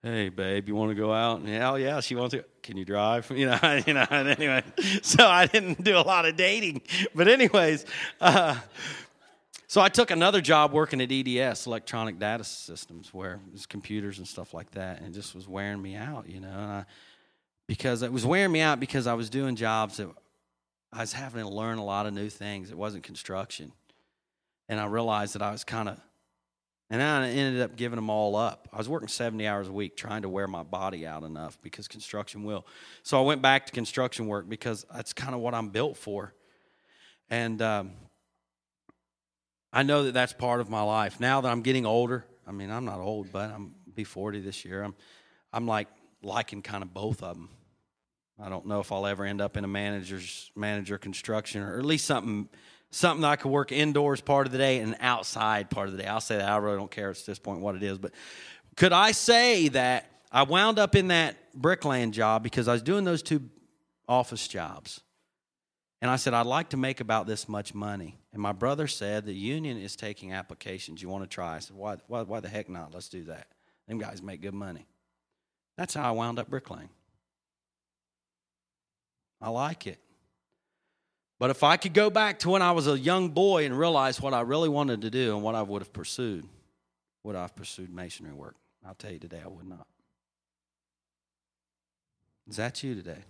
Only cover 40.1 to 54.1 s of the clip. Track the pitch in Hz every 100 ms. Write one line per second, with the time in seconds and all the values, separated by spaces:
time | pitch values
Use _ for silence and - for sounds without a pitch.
40.1 | 123 127 - 123 123 107 110 104 110 104
41.1 | - 123 135 127 120 117 131 113 113 120
42.1 | 127 - _ - 98 98 110 123 101 92
43.1 | 107 95 98 107 107 101 - - - 104
44.1 | - 104 104 98 95 92 95 101 95 -
45.1 | - _ _ _ 110 117 110 104 _ _
46.1 | _ 104 101 110 101 98 104 92 92 107
47.1 | 110 92 87 82 - _ _ _ _ _
48.1 | _ _ _ 104 92 - 104 98 98 101
49.1 | 98 98 101 101 104 98 101 101 101 92
50.1 | 95 87 - - - 104 104 98 101 104
51.1 | 98 - 107 - 104 101 98 139 156 -
52.1 | 135 107 104 101 - - - _ - 180
53.1 | 156 151 147 139 143 139 135 151 147 147